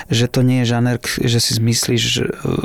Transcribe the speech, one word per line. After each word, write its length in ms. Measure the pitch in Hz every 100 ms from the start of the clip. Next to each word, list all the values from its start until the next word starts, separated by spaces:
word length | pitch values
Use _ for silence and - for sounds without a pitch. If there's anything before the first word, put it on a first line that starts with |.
| -
že 200 | 113 123
to 140 | 131
nie 200 | 127 127
je 60 | 117
žáner, 300 | 120 123 120
k-, 240 | - -
že 140 | 123 117
si 120 | -
zmyslíš, 500 | 113 113 113 - 117
že, 200 | 117 127 - - - -